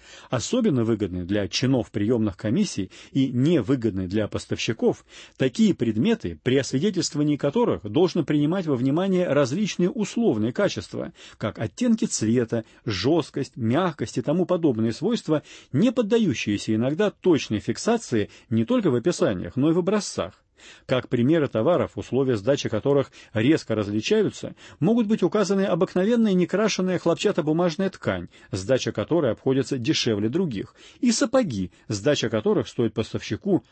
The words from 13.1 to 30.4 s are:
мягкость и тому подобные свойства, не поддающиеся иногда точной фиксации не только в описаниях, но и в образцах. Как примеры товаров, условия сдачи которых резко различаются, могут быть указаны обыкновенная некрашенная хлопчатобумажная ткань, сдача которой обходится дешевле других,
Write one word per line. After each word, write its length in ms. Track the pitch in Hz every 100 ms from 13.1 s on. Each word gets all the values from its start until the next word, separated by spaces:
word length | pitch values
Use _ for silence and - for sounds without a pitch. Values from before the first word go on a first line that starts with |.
| 165 - - 135 -
мягкость 640 | 113 123 185 147 117 -
и 20 |
тому 240 | 135 170 175
подобные 480 | 180 165 110 113
свойства, 480 | 110 175 240 - 151 - - -
не 200 | 139 233
поддающиеся 840 | 254 202 233 196 110 - 101 - 110
иногда 340 | 127 156 208
точной 500 | - 190 147 - 104
фиксации 680 | - 110 - 233 - 113 98 - -
не 140 | 110 113
только 260 | 247 190
в 40 | 120
описаниях, 600 | 139 170 160 92 90 127
но 160 | 147
и 20 |
в 60 | 165
образцах. 640 | 180 208 - - 87 - _ _ - - -
Как 220 | 131 -
примеры 400 | 123 120 165 143
товаров, 440 | 110 127 170 101 -
условия 400 | - 123 131 110
сдачи 320 | 104 143 -
которых 460 | 110 135 143 131 - -
резко 420 | 110 120 160 - 107
различаются, 800 | 101 107 - 220 175 - - - - -
могут 260 | 160 233 208
быть 160 | 220
указаны 380 | 170 208 180 196
обыкновенная 720 | 196 175 180 180 196 240 220
некрашенная 640 | 185 175 185 214 - 185 180
хлопчатобумажная 920 | 175 160 208 185 151 160 175 160 190
ткань, 380 | - 113 92 87 - -
сдача 400 | 101 95 131 117
которой 400 | 107 101 165 135
обходится 460 | 104 139 135 131 135
дешевле 500 | 120 - 123 104 110
других, 480 | 151